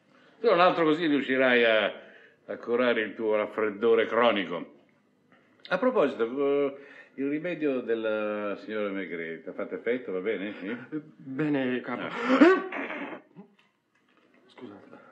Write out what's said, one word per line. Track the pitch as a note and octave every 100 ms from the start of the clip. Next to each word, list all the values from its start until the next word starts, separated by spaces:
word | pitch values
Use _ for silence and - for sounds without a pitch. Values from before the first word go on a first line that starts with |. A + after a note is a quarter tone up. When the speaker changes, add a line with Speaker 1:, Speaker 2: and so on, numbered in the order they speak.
| _ _ _ -
Speaker 1:
Tu | A#3
un | F3
altro | F3+ E3+
così | D#3 D#3 E3
riuscirai | C#3+ B2+ C3 C3 A#2+
a, | A2+ A2 F#2+ - - - - _ -
a | G2+
curare | A2+ A#2+ B2 A2+
il | G#2+
tuo | A#2+ A2 G#2+
raffreddore | G2+ A2+ G#2+ G2+ A#2 A2+ G#2
cronico. | A2+ A#2+ G2+ E2+ E2+ - - _ _ _ _ _ _ _ _ -
A | F3+
proposito, | B3+ G#3+ C#3 A2+
eh, | A#2 C#3 C#3 C#3+ C#3 C#3 - - - C3
il | C#3
rimedio | D3+ F3 D#3 D3 B2+
della | A2 A2+ A2 G#2+ G#2+ G#2 G#2 F#2+
signora | - G#2+ G2+
Maigret | G2 E2 E2+ D#2+ D#2+ F2+
ha |
fatto | F#2 G2
effetto, | F#2 A2+ B2+ -
va | F#2
bene? | G#2 F#2+ G#2 G2
Sì? | F#2+ A#2+ - D#3 - -
Speaker 2:
Bene, | C#3 C3 D3+ C#3 B2+ B2
capo. | B2+ A#2+
Speaker 1:
Ah. | - - B3 C4+ E4+ F#4+ - - C4+ D4 - - _ F3+ G3+ _ _ _ _ _ _ _ _ _ _
Speaker 2:
Scusate. | - A2+ G2+ - - -